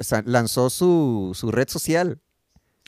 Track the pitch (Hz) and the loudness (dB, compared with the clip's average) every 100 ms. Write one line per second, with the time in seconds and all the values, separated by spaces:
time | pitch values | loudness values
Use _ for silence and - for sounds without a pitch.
0 | - 110 117 123 113 131 127 - 180 170 | -2 -2 0 0 0 0 0 2 2 4
1 | 139 110 92 90 117 107 135 165 - 165 | 2 0 -4 -4 -2 0 -2 -2 0 0
2 | 180 - _ _ _ _ _ _ | 0 -4 _ _ _ _ _ _